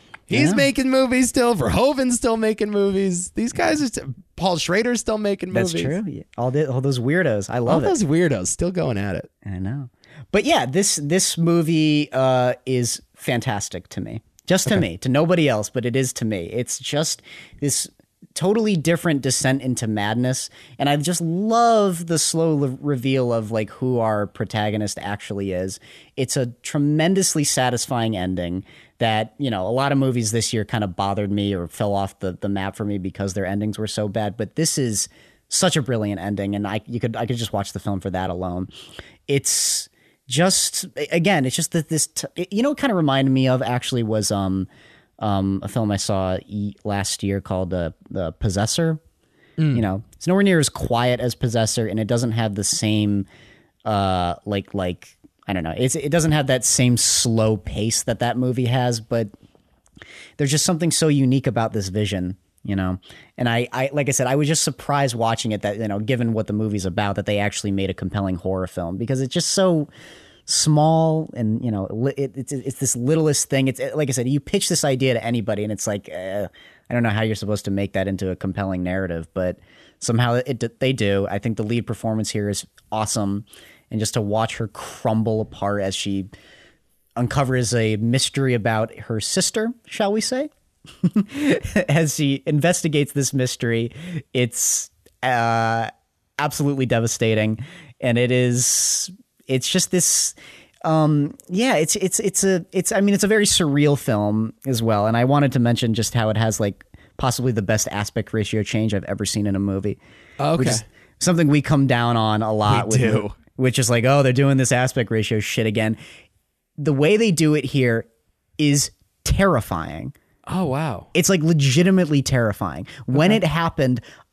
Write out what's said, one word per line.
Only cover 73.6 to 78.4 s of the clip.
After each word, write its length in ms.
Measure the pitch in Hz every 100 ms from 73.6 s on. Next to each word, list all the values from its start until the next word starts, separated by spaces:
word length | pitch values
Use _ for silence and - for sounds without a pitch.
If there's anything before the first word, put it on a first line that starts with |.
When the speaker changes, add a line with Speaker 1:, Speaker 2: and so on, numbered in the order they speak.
| 135
Speaker 2:
It's, 140 | 123 131 147
like 120 | 139
I 60 |
said, 160 | 127 123
you 100 | 143
pitch 300 | - 202 -
this 160 | 170 143
idea 280 | 131 131
to 100 | 117
anybody 400 | 117 120 104 104
and 100 | 104
it's 140 | 101 113
like, 200 | 101 -
eh, 380 | 82 95 101 92 - - _ -
I 40 |
don't 100 | 120
know 60 | 117
how 120 | 104
you're 140 | 110 104
supposed 300 | 101 104 101
to 60 |
make 220 | 98 98
that 140 | 95 95
into 220 | 95 92
a 60 |
compelling 460 | 90